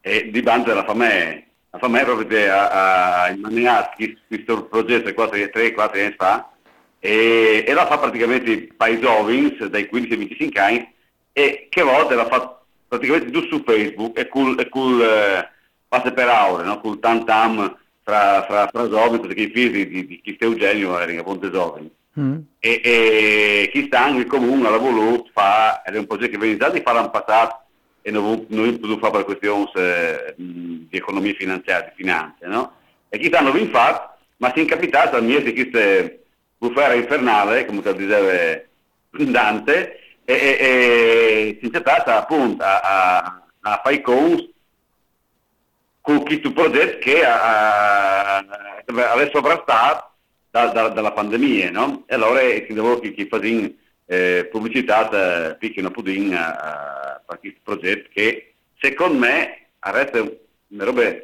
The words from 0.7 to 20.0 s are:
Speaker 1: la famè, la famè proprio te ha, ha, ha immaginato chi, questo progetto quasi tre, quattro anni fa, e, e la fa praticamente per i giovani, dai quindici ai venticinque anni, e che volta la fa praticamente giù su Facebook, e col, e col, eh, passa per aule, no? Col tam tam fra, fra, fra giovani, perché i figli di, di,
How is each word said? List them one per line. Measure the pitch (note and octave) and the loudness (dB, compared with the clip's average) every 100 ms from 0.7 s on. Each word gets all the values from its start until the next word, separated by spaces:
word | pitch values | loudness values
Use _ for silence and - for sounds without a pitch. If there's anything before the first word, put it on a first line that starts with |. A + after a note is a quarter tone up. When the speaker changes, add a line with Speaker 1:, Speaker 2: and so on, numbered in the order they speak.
Speaker 1:
la | G2+ | 0
famè, | G2 G#2+ A#2 G2 E2 D#2 _ _ _ | 0 0 2 2 0 -6 _ _ _
la | F2+ | -6
famè | B2 A#2+ | -2 0
proprio | B2+ A#2 G#2+ | 0 -2 0
te | A2 G2+ | 2 4
ha, | F#2+ G2+ | 4 2
ha, | F#2+ F#2+ F#2 F2+ F2+ | 2 2 4 2 2
ha | F2+ | 0
immaginato | G2 G#2+ A2+ B2 A2 - - | -2 -6 0 2 2 0 -8
chi, | A2 - _ | -10 -10 _
questo | G#2+ - A2 - | -10 -4 -6 -2
progetto | A2+ A2+ A#2 G#2 | -2 0 -2 -2
quasi | G#2 A2 G2+ G2+ | -4 -2 -2 -4
tre, | A2 A#2 | -2 -2
quattro | A2 G#2+ G2 | 0 -2 -2
anni | G#2 - | -4 0
fa, | F#2+ A2 - _ _ _ _ _ | 0 0 -4 _ _ _ _ _
e, | G2 G#2+ A#2 A#2 A2 G#2+ A2+ | -2 2 4 4 4 4 2
e | |
la | D3 F3 | 2 2
fa | A#2+ | 0
praticamente | B2 A#2+ A#2 B2+ A2+ G#2+ - _ | 0 0 0 0 0 -4 -4 _
per | A2+ | 0
i | A2+ | 2
giovani, | A2+ A2 G#2 B2+ D3 - G#2 | 2 2 2 2 0 -2 -6
dai | G#2 G2+ | -4 -4
quindici | A#2 A#2 | -4 -4
ai | A2 | -4
venticinque | G2+ - D#3+ G2+ | -6 -6 -4 2
anni, | G2 A#2 - _ _ _ _ | 2 0 -4 _ _ _ _
e | - C#3+ - - | 0 0 0 -4
che | F3+ | 0
volta | D3 C3 D#3+ B2 | 2 4 2 0
la | A#2 | 0
fa | B2+ - - _ _ _ | -2 -2 -16 _ _ _
praticamente | A#2+ A#2+ D#3+ - | -6 0 0 0
giù | D3+ E3+ | -4 -4
su | D3+ | -6
Facebook, | - A2 G#2 - A2+ - | 0 0 0 -4 -6 -6
e | B2 | -4
col, | C3+ C3 B2+ | 0 0 0
e | B2 | -4
col, | C3 C3 A#2+ | -2 2 4
eh, | A2+ A2 G2+ F#2+ E2+ _ _ _ _ | 4 4 2 0 -4 _ _ _ _
passa | B2 B2+ | -2 0
per | B2+ A#2+ | 0 2
aule, | A#2 G2 F2 F2 | 4 4 0 -4
no? | G#2 | -6
Col | A2 G#2 | -6 -2
tam | A#2 A#2 | 0 0
tam | A2+ A2 A2+ A2 G2 - _ _ | 2 2 2 0 -4 -6 _ _
fra, | - G#2 G2+ G2 F#2+ | -2 2 4 2 0
fra, | G2+ G2+ | 0 0
fra | A#2 A#2 | -2 -2
giovani, | G#2+ A#2 A#2 | 2 2 2
perché | F#2 F#2 | -4 -6
i | G#2+ | -4
figli | A2 B2 | 0 0
di, | G2+ F#2+ | 0 -4
di, | F#2 | -6